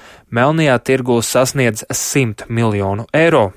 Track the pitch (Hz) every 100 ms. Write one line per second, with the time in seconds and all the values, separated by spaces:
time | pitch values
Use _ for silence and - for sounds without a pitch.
0 | - - _ 117 131 160 156 123 - 135
1 | 127 120 113 - 131 139 123 107 - -
2 | - 151 120 104 - 117 113 104 98 101
3 | - 147 165 156 101